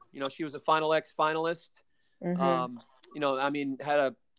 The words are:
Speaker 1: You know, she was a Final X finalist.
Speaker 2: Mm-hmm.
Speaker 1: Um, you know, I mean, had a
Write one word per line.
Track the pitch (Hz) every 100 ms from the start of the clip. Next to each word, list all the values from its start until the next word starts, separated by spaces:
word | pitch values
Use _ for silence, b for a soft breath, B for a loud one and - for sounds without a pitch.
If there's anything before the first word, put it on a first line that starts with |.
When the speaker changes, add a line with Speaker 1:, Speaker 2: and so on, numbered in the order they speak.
| -
Speaker 1:
You | 139
know, | 139
she | -
was | 156
a | 139
Final | - 156 156
X | 156 - -
finalist. | 156 160 165 170 - _ _ _ _ _
Speaker 2:
Mm-hmm. | 175 175
Speaker 1:
Um, | 135 131 123 120 - _ -
you | 151
know, | 143 131
I | 139
mean, | 147 139 131
had | 143 147
a | 135 117 _